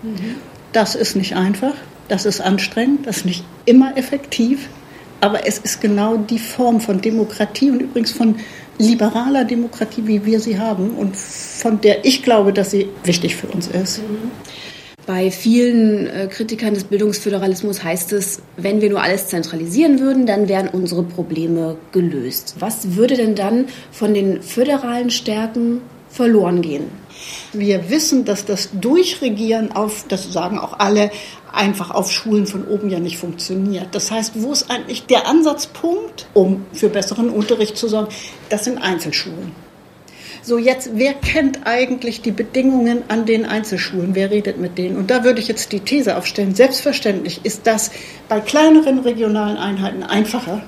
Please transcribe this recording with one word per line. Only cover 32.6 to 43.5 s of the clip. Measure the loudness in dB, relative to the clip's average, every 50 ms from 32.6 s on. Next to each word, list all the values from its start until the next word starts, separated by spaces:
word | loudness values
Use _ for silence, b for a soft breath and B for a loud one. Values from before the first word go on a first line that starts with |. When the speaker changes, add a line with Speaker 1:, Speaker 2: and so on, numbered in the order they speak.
| -4
Speaker 1:
oben | -4 -4 -2 -2 -2
ja | -2 -2
nicht | -4 -4 -6 -8
funktioniert. | -8 -10 -8 -8 -8 -6 -4 -2 -2 -2 -2 -4 -6 -6 -6
Das | -6 -4 -4
heißt, | -4 -4 -4 -4 -4
wo | -4 -4 -2
ist | -2 -2 -2 -2
eigentlich | -4 -6 -4 -8 -10 -10 0
der | 2 2 2 4
Ansatzpunkt, | 4 4 4 4 4 2 0 -6 -10 -10 -6 -2 -2 -2 -2 -4 -8 -12 -16 -18 2 4
um | 4 4 4 2 -2 -4 -12 -6
für | 0 0 0
besseren | 0 0 -4 -4 -2 -2 -2 0
Unterricht | 0 0 0 0 2 0 0 -2 -2 -4
zu | -4 -2
sorgen? | 0 0 -2 -4 B B B B B B B -6
Das | -4 -4 -2
sind | -4 -6 -4
Einzelschulen. | -2 -4 -4 -2 -4 -4 -4 -4 -6 -6 -10 -12 -12 -14 -14 -16 -20 -20 -20 -20 -20 -20 -20 -20 -20 B B B B B B B B
So, | -2 0 2
jetzt, | 4 2 2 2 -2 -6 -2
wer | 2 2 2 0
kennt | 0 -4 0 0 2 2 2 0 -2 -4
eigentlich | -2 0 0 0 0 -2 -4 -4 -6 -6 -4
die | -4 -4
Bedingungen | -2 -2 -4 -2 0 2 2 4 4 4 4 2 2 0 -2 -2
an | -2 -2 2
den | 2 2 2 2
Einzelschulen? | 0